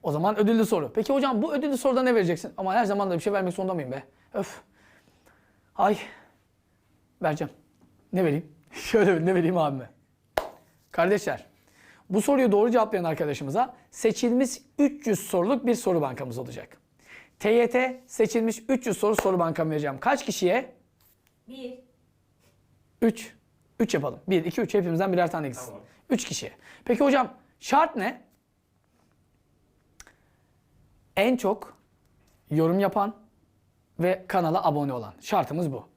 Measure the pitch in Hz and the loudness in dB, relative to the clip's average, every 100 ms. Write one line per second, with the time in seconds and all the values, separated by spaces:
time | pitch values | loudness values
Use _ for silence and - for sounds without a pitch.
0 | 170 147 185 208 208 226 214 190 135 214 | -2 0 0 2 2 4 2 0 0 -4
1 | 226 277 269 226 311 285 294 262 277 254 | 0 0 2 0 0 -2 -2 0 0 2
2 | 254 233 175 170 - - 190 202 214 202 | 2 2 2 -2 -6 -8 -2 0 0 0
3 | 196 175 208 202 180 185 185 180 131 131 | 0 -2 0 -2 -2 -4 -4 -4 -6 -10
4 | - _ _ 208 196 - _ _ _ _ | -12 _ _ -8 -8 -10 _ _ _ _
5 | _ _ _ _ _ _ _ - 196 214 | _ _ _ _ _ _ _ 0 2 2
6 | - - - _ _ _ _ _ _ _ | -4 -18 -20 _ _ _ _ _ _ _
7 | _ _ 165 151 147 - _ _ _ _ | _ _ -4 -4 -8 -10 _ _ _ _
8 | _ 180 175 143 - - _ - - 220 | _ 0 2 0 -4 -20 _ -14 0 4
9 | 196 175 170 185 165 180 151 135 120 _ | 4 4 2 2 2 2 0 -2 -10 _
10 | _ _ _ - - - _ _ _ - | _ _ _ -6 -6 -16 _ _ _ 0
11 | 170 208 - 127 - _ _ _ - - | 2 2 -2 -8 -12 _ _ _ -20 -20
12 | _ 190 208 277 254 202 233 233 220 202 | _ -2 2 4 4 4 4 4 2 0
13 | 170 151 151 139 139 170 254 - _ - | -2 -2 -2 -4 -4 -2 -2 -6 _ -2
14 | 226 - 247 247 262 - _ - 285 294 | -2 0 0 2 0 -4 _ 0 0 0
15 | - 196 - 185 180 262 233 240 202 170 | -2 -2 0 0 0 0 0 0 0 0
16 | 143 123 131 120 123 120 104 - _ _ | -2 -6 -10 -10 -10 -14 -16 -20 _ _
17 | _ - - _ 214 233 233 247 254 254 | _ -20 -20 _ 2 4 4 2 0 -4
18 | _ - 220 233 226 214 - 262 247 180 | _ 0 2 2 -2 -4 -2 -2 0 0
19 | 208 214 196 185 165 151 160 151 147 135 | 2 2 2 2 0 0 -2 -2 -4 -2
20 | 240 277 - - 180 220 262 - _ _ | 0 0 -2 0 2 2 -2 -18 _ _
21 | _ _ _ _ - 262 247 254 _ _ | _ _ _ _ -20 -14 -14 -16 _ _
22 | _ _ _ _ _ _ _ _ _ _ | _ _ _ _ _ _ _ _ _ _
23 | 233 220 - - _ _ _ _ 233 160 | 0 0 -12 -20 _ _ _ _ -2 0
24 | 139 120 - 185 160 208 214 208 175 165 | -4 -8 -2 0 0 -4 0 0 0 -2
25 | 196 180 170 165 143 - - 104 - _ | 0 0 0 -2 -8 -10 -16 -18 -20 _
26 | _ 254 - - - - - - - 240 | _ -4 -4 -10 -10 -16 -20 -18 -4 0
27 | 285 269 233 - _ _ - 269 320 269 | 2 2 0 -8 _ _ 0 2 2 0
28 | 196 247 _ _ _ _ _ _ _ _ | -6 -8 _ _ _ _ _ _ _ _
29 | _ _ _ _ _ _ _ _ _ _ | _ _ _ _ _ _ _ _ _ _
30 | - _ _ _ _ _ _ _ _ _ | -20 _ _ _ _ _ _ _ _ _
31 | _ - 220 247 190 214 - - _ _ | _ 0 2 2 0 -2 -6 -20 _ _
32 | _ _ _ _ _ 151 160 185 196 208 | _ _ _ _ _ 2 2 4 2 2
33 | 202 - _ _ _ _ _ _ _ - | -2 -4 _ _ _ _ _ _ _ -2
34 | 175 185 - 190 170 180 180 147 139 127 | 0 0 -2 0 2 2 2 0 -2 -6
35 | 107 - - 196 143 151 170 123 - | -10 -14 -2 -2 0 -2 -4 -6 -12